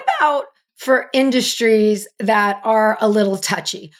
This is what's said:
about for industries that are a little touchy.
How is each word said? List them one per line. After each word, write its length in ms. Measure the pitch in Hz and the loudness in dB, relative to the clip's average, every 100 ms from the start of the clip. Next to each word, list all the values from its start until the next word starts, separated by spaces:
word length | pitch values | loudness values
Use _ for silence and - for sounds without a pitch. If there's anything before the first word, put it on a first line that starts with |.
| 539 622 | -2 0
about 240 | 302 285 - _ _ _ | 0 0 -6 _ _ _
for 280 | 262 254 - | 0 0 0
industries 920 | 262 269 254 240 - 226 220 214 208 202 - | 0 2 2 -2 0 2 4 2 0 -6 -6
that 400 | 196 208 202 196 | 0 0 0 -2
are 340 | 226 220 214 220 | 0 2 2 2
a 60 | 220 | 0
little 280 | 208 202 190 | 2 0 -2
touchy. 540 | - 185 - - 156 - | -4 -6 -6 -12 -16 -20